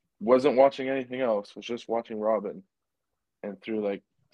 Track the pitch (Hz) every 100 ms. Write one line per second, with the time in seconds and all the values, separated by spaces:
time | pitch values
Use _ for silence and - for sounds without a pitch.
0 | _ - 107 127 143 123 139 139 131 135
1 | 123 127 127 104 - - 104 117 - 113
2 | 117 110 107 107 98 98 - _ _ _
3 | _ _ _ _ 101 98 - 110 101 98
4 | _ _ _